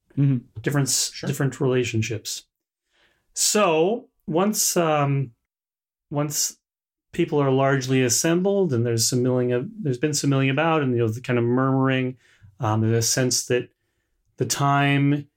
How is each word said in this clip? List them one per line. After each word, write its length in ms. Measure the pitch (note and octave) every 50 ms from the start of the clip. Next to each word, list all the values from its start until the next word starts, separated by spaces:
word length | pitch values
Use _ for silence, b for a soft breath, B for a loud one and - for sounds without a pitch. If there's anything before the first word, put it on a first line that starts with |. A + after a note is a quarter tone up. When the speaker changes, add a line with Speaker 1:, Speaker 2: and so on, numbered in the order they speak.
| _ _ -
Speaker 1:
Mm-hmm. 420 | C3+ C#3+ C#3 C3+ A#2+ - _ - A2
Speaker 2:
different 260 | - C#3 C#3 C#3+ C#3
s-, 240 | C3 - - - - -
Speaker 1:
Sure. 140 | - -
Speaker 2:
different 340 | - C3 - D3 C3 C3 -
relationships. 840 | D3 C3 B2+ B2+ B2 A2+ A2+ A2 A2 A#2 A2+ G2 - - - - - _ _ _ _ _ _ _ _ _ _ _ _ _ _ _ _ _ -
So 760 | - - - - G#3 G#3 F3+ D#3 D#3+ E3 F#3+ A3+ - - - _ _ -
once, 500 | - D#3 E3 F#3+ G#3 G#3 G3+ - - -
um, 580 | F3+ E3+ D#3+ D#3 D3 C#3+ C#3 C#3 C#3 C3+ - - _ _ _ _ _ _ _ _ _ _ _ _ _ _ -
once 480 | D3 C#3+ D3 D3+ D3 - - - - _ _ _ _ _ _ _ _ _ _ _ -
people 260 | - E3+ E3 D#3 D3
are 120 | C#3 C3+
largely 500 | C3 C3 C3+ C3+ C#3 C3+ B2+ B2+ C3+ C3
assembled 720 | B2+ B2 A#2+ - - E3 E3 F3+ F3+ G3+ G3+ G3+ F#3+ E3+ B2+
and 100 | A#2 A#2
there's 240 | A#2+ A#2 A2+ A2+
some 140 | - C3 B2
milling 300 | B2 B2+ B2+ B2+ B2 B2
of, 160 | B2 B2 B2+ - - -
there's 200 | - C#3+ B2 A#2+
been 160 | - D3+ C#3+
some 160 | - - C#3+
milling 180 | C#3 C3+ C3+ C3+
about 320 | C3 C#3 D#3+ E3 D#3+ D#3
and, 100 | C#3+ B2+ B2
you 60 | A#2
know, 80 | A#2
the 140 | A2+ A2 A#2+
kind 160 | - - B2
of 80 | A#2+ A#2
murmuring, 720 | A#2+ B2 C3 C3 C3+ C3+ C3+ C3 C3+ C3 C3 B2+ B2+ C3 b b b b b b b b b
um, 220 | B2+ G#2+ G#2+ A2
there's 240 | A2 A2 A2+ A#2 A2+
a 20 |
sense 380 | - - C3+ B2+ B2+ A#2+ - -
that 240 | - B2 B2 B2 - _ _ _ _ _ _ _ _ _ _ _ _ _
the 80 | - B2+
time 840 | A2 - - C#3+ C#3 C#3 C#3+ C#3 C#3 C#3+ C#3+ C#3+ C#3+ C#3+ C#3+ D3 _ _